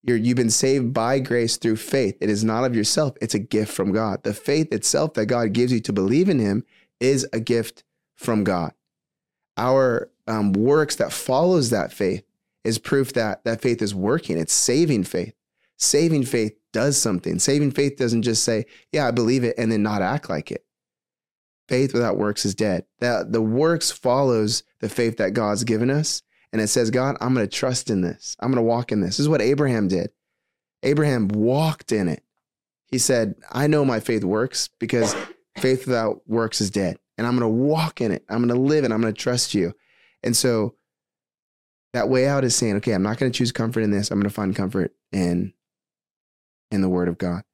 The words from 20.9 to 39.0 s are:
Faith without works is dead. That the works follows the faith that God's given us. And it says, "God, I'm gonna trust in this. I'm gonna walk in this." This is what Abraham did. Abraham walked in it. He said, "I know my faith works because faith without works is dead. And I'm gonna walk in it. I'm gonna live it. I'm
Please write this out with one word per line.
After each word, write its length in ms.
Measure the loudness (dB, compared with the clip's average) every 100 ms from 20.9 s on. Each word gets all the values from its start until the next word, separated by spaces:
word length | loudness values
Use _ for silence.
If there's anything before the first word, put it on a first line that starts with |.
| _ _ _ _ _ _ _ _
Faith 240 | 0 2
without 260 | 2 0 0
works 260 | -2 -2
is 100 | -4
dead. 300 | 0 0 -2 -6 _
That 320 | -2 -2 0
the 100 | 0
works 480 | 2 2 2 2 -2
follows 720 | -2 0 2 2 2 0 -2 _ _
the 80 | -6
faith 280 | -2 -2 0
that 180 | -2
God's 300 | 0 0 0
given 260 | 0 0 0
us. 320 | 0 -2 -6 _ _ _
And 80 | -4
it 60 | 0
says, 220 | 2 2
"God, 260 | 2 0 -2
I'm 140 | 0
gonna 120 | 0 0
trust 420 | -2 -2 -2 -2
in 100 | -2
this. 360 | -2 -4 -14 -6
I'm 120 | -2
gonna 120 | 0
walk 300 | 2 0 -2
in 80 | -2
this." 160 | -2 0
This 40 |
is 80 | 0
what 140 | 2
Abraham 460 | 2 2 2 2 0
did. 220 | 0 -4 _ _ _ _ _ _ _
Abraham 440 | 0 2 2 0 0
walked 640 | 0 2 2 0 -2 -4
in 160 | -2 0
it. 140 | -4 _ _ _ _ _ _ _
He 120 | -2
said, 360 | 2 2 0 -4 -8
"I 160 | -2 2
know 180 | 4
my 140 | 2 0
faith 220 | 0 -2
works 460 | 0 0 -2 -4 -8 _
because 360 | -2 0 0 -2 -10 -16 _ -2
faith 280 | 0 0 0
without 400 | 0 0 -4 -4
works 320 | -2 -2 -2
is 100 | -2
dead. 280 | -2 -2 -4 _ -6
And 80 | -2
I'm 80 |
gonna 140 | 0 0
walk 520 | 2 0 0 -2 -2
in 100 | -2
it. 140 | -2 -4
I'm 120 | -2
gonna 180 | 0 2
live 240 | 2 2
it. 80 | 2
I'm 80 | 0